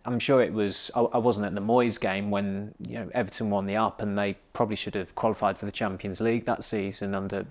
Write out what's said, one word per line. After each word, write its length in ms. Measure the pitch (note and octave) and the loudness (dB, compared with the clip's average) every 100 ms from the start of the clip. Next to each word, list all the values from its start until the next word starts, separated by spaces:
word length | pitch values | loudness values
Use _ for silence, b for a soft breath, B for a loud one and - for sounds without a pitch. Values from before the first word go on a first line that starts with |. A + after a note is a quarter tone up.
| A#2 | -4
I'm 120 | A#2+ | -2
sure 240 | - C3 | 4 6
it 100 | G2 | 6
was, 380 | G#2+ G2+ F#2 - A#2+ | 2 0 0 -2 2
I, 60 | |
I 160 | A#2+ B2 | 2 4
wasn't 260 | A#2+ G#2 G2+ | 2 2 0
at 80 | |
the 80 | G2 | -2
Moyes 380 | G#2 B2 A#2+ - | 2 4 4 2
game 320 | G2 F#2+ G#2 | 0 0 0
when, 420 | G2+ G2+ G2 G#2 - - | 0 0 -4 -6 -10 -10
you 80 | A#2 | -8
know, 140 | F2+ | -4
Everton 380 | - G#2+ - A2 | -2 -2 -2 0
won 160 | G2+ G2 | 0 2
the 80 | G#2+ | 2
up, 260 | G#2+ - | 0 0
and 160 | G#2+ G2+ | -2 0
they 180 | G2+ - _ | 0 -2 _
probably 220 | - A2 G#2 | -2 0 -2
should 200 | G#2 G2 | -4 -4
have 180 | F2+ | -6
qualified 420 | - A2+ G#2 G2+ F#2 | -2 0 2 0 0
for 120 | G2+ | -6
the 40 | |
Champions 480 | - G#2+ F#2 G2+ F#2 | -4 -4 -4 -6 -2
League 260 | A2+ A#2 A#2+ | 0 2 0
that 180 | - | -2
season 500 | - A2 G2 - G2+ | -2 -2 -2 -4 -4
under 320 | - G2 G2 G2 | -4 -4 -4 -4